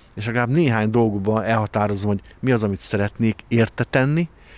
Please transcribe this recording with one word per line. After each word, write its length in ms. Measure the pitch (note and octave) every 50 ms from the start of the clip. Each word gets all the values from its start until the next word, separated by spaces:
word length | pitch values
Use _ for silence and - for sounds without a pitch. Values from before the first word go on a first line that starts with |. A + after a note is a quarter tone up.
| - - -
és 100 | - G2+
legalább 240 | A#2+ A2+ B2 A#2+ A#2
néhány 400 | C3 E3+ E3+ C3+ A2+ A2 G#2+ G#2+
dolgokban 540 | G#2+ A#2+ A#2 A2 G2+ G2+ F#2+ G#2 G#2+ A2 F#2+
elhatározom, 640 | G#2+ A2+ A2 G#2+ - - G#2+ G#2 G#2 G#2 G2 G#2 G#2
hogy 120 | G2+ G2 - - - -
mi 120 | - -
az, 120 | B2+ A2 G#2+
amit 160 | G2+ F#2+ F#2
szeretnék 600 | - - - G2+ G2+ G#2 - - A#2 A2 G#2+ - - -
érte 360 | - A#2 A2+ - - - C3
tenni, 460 | - - C3+ C3 C#3+ D3+ E3 F3 D#3+ - - - - -